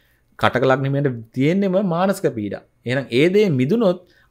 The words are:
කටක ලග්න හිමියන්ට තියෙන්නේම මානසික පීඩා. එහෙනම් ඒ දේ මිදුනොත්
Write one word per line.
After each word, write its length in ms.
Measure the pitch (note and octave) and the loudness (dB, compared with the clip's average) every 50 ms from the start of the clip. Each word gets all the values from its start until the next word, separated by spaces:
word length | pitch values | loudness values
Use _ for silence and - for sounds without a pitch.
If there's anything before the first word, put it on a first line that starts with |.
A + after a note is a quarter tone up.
| _ _ _ _ _ _ _ - | _ _ _ _ _ _ _ 0
කටක 240 | A2+ G#2+ - B2 C3+ | 0 0 2 2 2
ලග්න 200 | C3 C3 C#3 C3+ | 2 2 2 0
හිමියන්ට 360 | C#3 C#3 C#3 C#3+ C3+ B2 A#2 A2+ - | -2 -2 -2 -2 -2 -4 -6 -12 -10
තියෙන්නේම 460 | - B2+ C3+ D3+ F3+ G3 G3+ F#3+ F3+ F#3+ G#3+ | -4 -2 0 0 0 0 0 0 0 0 0
මානසික 420 | F3+ D#3+ E3+ F#3+ G3 F#3+ - - D3 | -2 -2 0 0 -2 0 0 -2 -4
පීඩා. 320 | B2+ A2+ G#2 G2+ G#2 - - _ _ _ | -2 -4 -6 -6 -8 -10 -14 _ _ _
එහෙනම් 240 | - A#2 B2+ C#3 B2 A#2 | -6 -4 -4 -4 -4 -2
ඒ 180 | A#2 B2 D3+ F3+ | 0 2 2 4
දේ 180 | F#3+ G#3 G#3+ F#3+ | 4 2 2 2
මිදුනොත් 500 | C#3+ B2+ B2+ C#3 G#3 A#3+ A3+ F3+ F3+ - - _ _ _ _ _ | 2 0 0 0 0 2 2 0 0 -2 -6 _ _ _ _ _